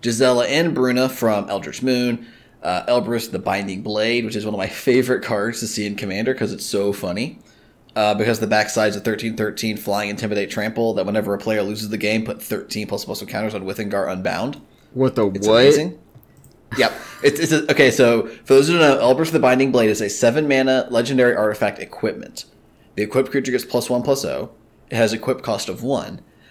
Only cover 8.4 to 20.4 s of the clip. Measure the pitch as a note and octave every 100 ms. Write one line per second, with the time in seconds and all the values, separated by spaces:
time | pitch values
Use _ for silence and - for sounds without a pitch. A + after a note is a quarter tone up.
8.4 | G#2+ G#2+ G#2+ A2+ G#2+ G2+ A2 G#2+ A2+ A2
9.4 | G#2+ - A2+ G#2 - G2+ G#2 G#2 G#2+ G2+
10.4 | G2 - G#2+ A2+ A2+ G2+ F#2+ G#2+ G2+ G2+
11.4 | A2 G#2+ G2+ G#2+ G#2+ G#2+ G#2 A2 A2+ -
12.4 | - G#2+ - G#2+ G#2 G2 - - G2+ A2
13.4 | G#2+ G#2+ F#2+ G2 G2+ G2 E2 F#2 G2 F2+
14.4 | B2 C#3+ - _ _ B2+ C3 B2 G#2 G2
15.4 | G#2 A2+ C#3 D3+ F3 - _ - _ _
16.4 | - _ - - A2 - - - C#3+ D3
17.4 | E3 D#3 D3+ D3 C3 A#2+ A#2+ A#2 - -
18.4 | - C3+ D3+ E3+ D3+ C3+ A#2+ C3 D#3+ D#3+
19.4 | B2+ B2+ C3+ B2 A2 G#2+ G#2 - A#2 D3